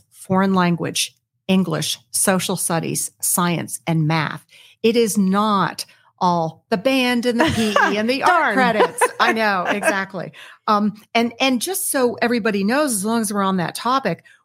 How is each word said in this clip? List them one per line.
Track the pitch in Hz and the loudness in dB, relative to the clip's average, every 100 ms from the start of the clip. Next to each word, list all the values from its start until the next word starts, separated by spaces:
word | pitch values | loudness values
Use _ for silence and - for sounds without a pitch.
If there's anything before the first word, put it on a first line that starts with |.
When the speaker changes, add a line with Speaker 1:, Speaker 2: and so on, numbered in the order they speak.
| _ | _
Speaker 1:
foreign | - - 185 196 | -20 -2 2 4
language, | 190 175 170 - - - - _ _ - | 4 2 0 -2 -4 -6 -8 _ _ 0
English, | 190 170 156 151 - _ | 2 2 -2 -4 -8 _
social | - - 185 180 180 | -2 0 0 -2 -4
studies, | - 165 160 - - - | -2 -4 -2 -4 -6 -6
science, | - - 175 165 - - - | -4 0 0 -2 -6 -8 -2
and | 160 151 | 0 2
math. | 160 147 - - - - _ | 0 -2 -6 -16 -20 -20 _
It | 220 233 | 2 2
is | 226 - | 2 2
not | 190 196 214 202 170 - - _ _ _ | 2 2 2 2 0 -4 -14 _ _ _
all | 180 175 160 - _ | 0 2 -2 -6 _
the | 220 | -2
band | 254 269 247 247 247 | 0 2 2 0 0
and | 233 | 2
the | - - | 0 2
P | 220 | 0
E | 202 208 202 | 2 2 0
and | 226 | -2
the | 262 | 0
Speaker 2:
<laughs> | - | 2
Speaker 1:
art | |
Speaker 2:
Darn. | 349 277 | 2 2
Speaker 1:
credits. | 240 247 214 247 - 494 - | 2 2 2 0 0 -2 0
I | 226 | 0
know, | 226 214 196 175 | 0 0 0 -2
exactly. | 202 180 196 190 190 - - - - - | -2 -2 -2 -6 -8 -12 -14 -20 -12 0
Um, | 208 208 208 _ 233 | 2 2 -4 _ -2
and, | 233 226 | -2 0
and | 269 254 | 0 0
just | 330 381 - | -2 -6 -4
so | 285 247 - | 0 0 0
everybody | 240 240 208 202 | -2 0 0 0
knows, | 196 269 302 | 2 2 0
as | 214 | -2
long | 208 233 | -2 -2
as | 214 | -2
we're | 208 | -2
on | 196 190 | 0 0
that | 160 | -2
topic, | - 233 262 220 165 - _ | -4 -2 0 0 -6 -10 _